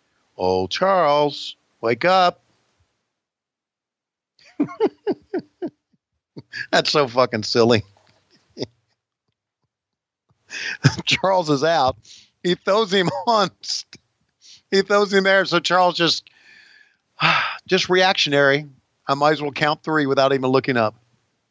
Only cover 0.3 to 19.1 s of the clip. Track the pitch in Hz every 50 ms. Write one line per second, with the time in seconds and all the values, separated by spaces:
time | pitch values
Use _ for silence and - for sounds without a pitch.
0.3 | _ - 92 92 92 92 95 92 - - 185 190 196 185 165 143 147 147 147 147
1.3 | 143 - - - - _ _ _ _ - - 113 120 117 165 175 190 190 180 180
2.3 | 180 _ _ _ _ _ _ _ _ _ _ _ _ _ _ _ _ _ _ _
3.3 | _ _ _ _ _ _ _ _ _ _ _ _ _ _ _ _ _ _ _ _
4.3 | _ _ _ _ _ - 294 - - - 453 - - _ - 415 - - _ _
5.3 | - 349 - _ _ - - - _ _ _ _ _ _ _ _ _ _ _ _
6.3 | - - - _ - - - - - 175 147 - - 156 143 120 113 127 127 120
7.3 | - 110 104 - - 120 113 117 123 107 - _ _ _ _ _ _ _ _ _
8.3 | _ _ _ _ _ 123 131 - _ _ _ _ _ _ _ _ _ _ _ _
9.3 | _ _ _ _ _ _ _ _ _ _ _ _ _ _ _ _ _ _ _ _
10.3 | _ _ _ - - - - - - - - 147 - - - - - - - 190
11.3 | 190 180 170 151 147 131 139 160 170 156 131 131 131 - _ - - - - _
12.3 | _ _ - 180 175 - - 208 190 214 226 185 185 202 180 175 - - - 233
13.3 | 233 214 196 165 - _ - - - - - _ - - _ _ _ _ _ _
14.3 | _ _ _ - - - _ - - 196 190 196 202 208 208 190 202 196 190 196
15.3 | 196 196 185 139 165 175 139 - 175 185 180 180 160 - 170 156 - - _ -
16.3 | _ _ _ _ - - - _ _ - _ _ _ _ _ _ _ - 160 160
17.3 | 156 - - - - - _ - 185 185 - - 180 185 185 185 196 - - 151
18.3 | 143 143 143 135 139 147 151 143 131 _ _ _ _ _ _ -